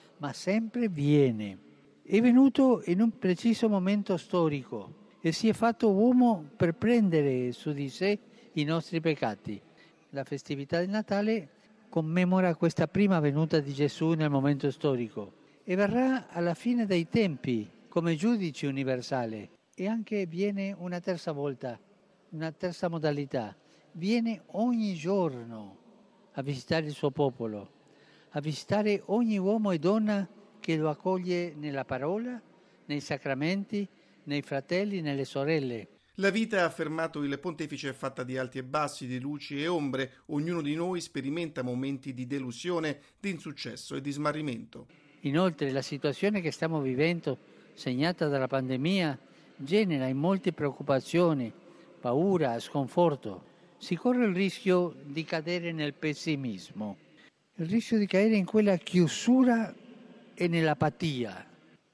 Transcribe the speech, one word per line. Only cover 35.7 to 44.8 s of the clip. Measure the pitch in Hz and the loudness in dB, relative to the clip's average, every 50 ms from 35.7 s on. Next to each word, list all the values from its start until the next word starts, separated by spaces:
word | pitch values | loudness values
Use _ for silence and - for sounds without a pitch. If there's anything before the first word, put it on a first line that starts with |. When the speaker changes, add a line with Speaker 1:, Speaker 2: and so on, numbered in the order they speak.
| 120 107 98 - _ _ _ _ _ - | -6 -8 -10 -14 _ _ _ _ _ -2
Speaker 2:
La | 190 196 | 0 0
vita, | 190 220 226 226 214 190 | 2 0 -2 0 0 0
ha | 175 | 0
affermato | 156 160 - 160 151 156 165 165 160 - 151 | 0 0 -4 -6 -4 -2 -4 -4 -4 -4 -4
il | 143 139 143 143 | -4 -4 -4 -4
pontefice, | - 180 156 160 156 143 143 139 147 135 | -6 -8 -6 -6 -8 -8 -8 -8 -6 -8
è | |
fatta | 127 - - 131 127 - 127 | -8 -6 -8 -8 -6 -6 -8
di | 127 127 131 | -6 -4 -4
alti | 127 123 - | -4 -6 -6
e | 131 | -10
bassi, | 127 127 143 151 147 143 143 - 135 | -10 -4 -2 -2 -2 -2 -4 -8 -10
di | 123 127 127 | -8 -8 -6
luci | 127 143 147 143 - - 143 143 | -6 -6 -8 -8 -10 -8 -6 -4
e | 151 | -2
ombre. | 170 180 160 147 135 131 131 135 123 - _ _ - | -2 -2 -2 -2 -2 -2 -2 -4 -4 -8 _ _ -6
Ognuno | 151 147 156 170 175 170 | -4 -4 -2 -2 -2 -2
di | 147 143 151 | -2 -2 -2
noi | 165 170 185 185 170 | -2 -2 -2 -4 -4
sperimenta | - - - 147 127 139 151 175 170 151 156 139 | -6 -8 -8 -6 -6 -4 -4 -4 -6 -6 -6 -6
momenti | 123 123 123 127 135 139 139 131 - 139 123 | -4 -4 -4 -4 -4 -4 -6 -6 -8 -10 -8
di | 123 127 | -8 -6
delusione, | 123 143 139 131 123 120 - - 175 175 165 160 151 143 - - _ _ _ | -6 -6 -6 -6 -8 -10 -8 -6 -4 -4 -2 -2 -4 -6 -6 -12 _ _ _
di | - 202 | -6 -6
insuccesso | 180 151 - 160 135 - - 123 - - - - 139 | -6 -6 -8 -12 -12 -10 -10 -10 -10 -12 -12 -10 -10
e | 139 | -8
di | 135 143 | -6 -6
smarrimento. | 139 143 151 147 147 156 156 143 117 110 - - - 123 | -6 -2 -2 -2 0 -2 -4 -4 -6 -6 -10 -14 -16 -18